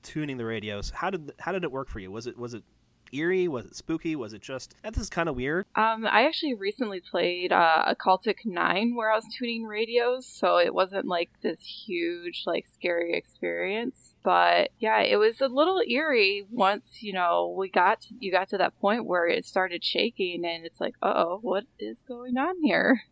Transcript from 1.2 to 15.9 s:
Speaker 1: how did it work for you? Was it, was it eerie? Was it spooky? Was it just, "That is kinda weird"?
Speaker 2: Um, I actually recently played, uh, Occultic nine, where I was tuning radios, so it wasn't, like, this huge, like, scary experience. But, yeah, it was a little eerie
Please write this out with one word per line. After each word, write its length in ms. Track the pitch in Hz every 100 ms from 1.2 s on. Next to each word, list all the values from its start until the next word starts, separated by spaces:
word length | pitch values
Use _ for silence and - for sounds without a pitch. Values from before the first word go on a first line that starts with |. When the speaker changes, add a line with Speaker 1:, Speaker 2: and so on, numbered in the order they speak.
| 143 -
Speaker 1:
how 120 | -
did 120 | 190
it 80 | 170
work 180 | 131 135
for 80 | 117
you? 120 | 92
Was 160 | 101 120
it, 100 | 110
was 160 | 120
it 100 | 117 - _ _ _ -
eerie? 360 | 131 165 190 180
Was 160 | 131 101
it 100 | -
spooky? 400 | - 160 165 156
Was 160 | 110
it 100 | 107
just, 320 | - 135 - _
"That 120 | 208 226
is 140 | 214
kinda 240 | - 165
weird"? 320 | 131 127 165 214 -
Speaker 2:
Um, 320 | 220 220 220
I 180 | - 269
actually 280 | 320 311
recently 480 | 233 196 208 226 190
played, 500 | - 185 170 180 180
uh, 420 | 180 165 160 -
Occultic 520 | - - 190 - 196 226
nine, 500 | 175 170 175 233 240
where 160 | 220
I 40 | 220
was 80 | 226 -
tuning 280 | 240 233 226
radios, 600 | 208 226 240 240 254 254
so 320 | - 185 175
it 140 | 175
wasn't, 340 | - 190 196 -
like, 220 | 180 170 _
this 200 | - 165
huge, 840 | - - - 175 170 175 175 170 -
like, 220 | 165 -
scary 460 | - 175 170 170
experience. 1040 | 170 - - 175 170 180 208 247 - - -
But, 480 | - 175 175 175 180 _
yeah, 220 | 220 220
it 160 | 202 202
was 240 | 214 233
a 80 | 269
little 320 | 254 320 381
eerie 600 | -